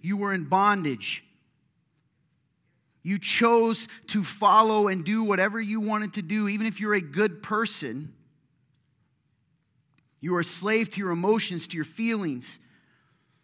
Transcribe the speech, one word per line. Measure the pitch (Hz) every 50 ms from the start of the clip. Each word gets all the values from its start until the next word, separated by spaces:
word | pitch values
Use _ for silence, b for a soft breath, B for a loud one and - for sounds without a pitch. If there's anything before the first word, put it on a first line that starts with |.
you | B 175 202 202
were | 202 202
in | 196 185 156
bondage." | 135 180 190 196 208 202 196 165 147 127 107 - - - - - _ _ _ _ _ _ _ _ _ _ _ _ _ _ _ _ _ _ _ _ _ _ _ _ _ _ _ _ _ _ _ _ _ _ _
You | - 170 202 196
chose | - - - - 233 233 233 233 226 226 226 - - - B B B -
to | - 214 185
follow | - - - 214 196 190 220 226 220 214 208 208 202
and | 190 185 156
do | 160 214 226
whatever | 226 208 196 185 190 208 202 226
you | 220 202 214 226
wanted | 208 214 214 208 214 208 208
to | 208
do, | 180 156 208 214 208 202
even | 202 208 220
if | 226 - -
you're | 208 214 208
a | 202
good | 175 147 139 170 214 208 - -
person. | - - 214 208 226 202 - - 156 123 110 135 156 - - _ _ _ _ _ _ _ _ _ _ _ _ _ _ _ _ _ _ _ _ _ _ _ _ _ _ _ _ _ _ _ _ _ _ _ _ _ _ _ _ _
You | 135 - 175
are | 175
a | 165
slave | 170 - - 180 208 220 226 226 220
to | - 190
your | 202 180
emotions, | 170 170 170 202 220 220 208 - 180 165 - -
to | -
your | 165 151
feelings. | 151 - - 220 233 226 214 196 160 131 123 123 - - - b b b b b b b b b b b b b b b b